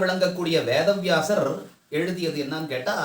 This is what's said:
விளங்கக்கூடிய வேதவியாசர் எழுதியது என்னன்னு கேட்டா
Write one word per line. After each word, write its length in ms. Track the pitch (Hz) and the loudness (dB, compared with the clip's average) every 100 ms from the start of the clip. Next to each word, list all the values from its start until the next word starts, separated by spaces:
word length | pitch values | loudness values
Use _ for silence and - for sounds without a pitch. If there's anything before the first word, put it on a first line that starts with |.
விளங்கக்கூடிய 560 | 185 185 180 175 170 160 135 | 2 2 0 0 0 2 2
வேதவியாசர் 800 | 143 165 202 180 165 151 208 139 - - - - 151 | 2 4 2 2 2 2 0 0 -4 -10 -20 -6 -2
எழுதியது 380 | 175 175 165 147 | -2 -2 -2 -2
என்னன்னு 280 | 135 156 156 | -4 -4 -4
கேட்டா 220 | 127 - 208 | -4 -4 -2